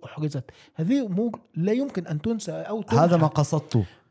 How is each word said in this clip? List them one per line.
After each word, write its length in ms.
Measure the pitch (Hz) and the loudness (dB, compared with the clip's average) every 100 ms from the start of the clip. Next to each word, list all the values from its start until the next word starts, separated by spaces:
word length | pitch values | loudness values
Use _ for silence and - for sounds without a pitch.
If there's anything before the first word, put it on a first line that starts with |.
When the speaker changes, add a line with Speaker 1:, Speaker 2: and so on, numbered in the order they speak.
| - | -14
Speaker 1:
أحرزت، 380 | 151 151 143 - - - - | -6 -4 -4 -10 -18 -14 -4
هذه 300 | 165 277 214 | 0 0 0
أمور 340 | 180 233 - _ 160 | -2 -2 -4 _ -2
لا 160 | 190 | 0
يمكن 360 | 247 277 185 165 | 0 -2 -6 -6
أن 140 | 151 | -4
تنسى 300 | 226 220 165 | -2 -4 -6
أو 300 | 160 165 220 | -8 -6 -6
تمحى. 160 | - - | 0 4
Speaker 2:
هذا 200 | 170 170 | 6 6
ما 100 | 156 | 4
قصدته. 580 | 156 143 156 - 117 92 - _ | 2 0 -2 0 0 0 -8 _